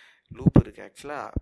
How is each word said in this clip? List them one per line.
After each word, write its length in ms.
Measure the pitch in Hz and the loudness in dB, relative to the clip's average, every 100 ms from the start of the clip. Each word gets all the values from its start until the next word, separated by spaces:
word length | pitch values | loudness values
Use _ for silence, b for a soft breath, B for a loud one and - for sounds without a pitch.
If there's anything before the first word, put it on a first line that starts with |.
| B B B | B B B
லூப் 300 | 113 - - | 0 4 4
இருக்கு. 240 | 107 104 | 4 -6
ஆக்சுவலா 480 | 101 - 139 147 107 - | -16 -14 -10 -8 -6 -2